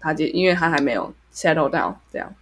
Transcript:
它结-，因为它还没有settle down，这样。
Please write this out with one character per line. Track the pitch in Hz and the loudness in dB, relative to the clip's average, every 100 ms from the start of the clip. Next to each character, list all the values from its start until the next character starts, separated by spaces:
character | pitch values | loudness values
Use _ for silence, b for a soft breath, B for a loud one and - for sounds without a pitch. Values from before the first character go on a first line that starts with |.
它 | 160 | -4
结-， | 156 156 | -2 -2
因 | 175 185 | 2 2
为 | |
它 | 175 170 | 2 2
还 | 151 | 2
没 | 139 | 2
有 | 107 - - _ | 0 -4 -10 _
settle | - 175 160 139 | -4 0 2 2
down， | 165 87 - _ | 0 -4 -6 _
这 | - | -12
样。 | - 196 | -12 -14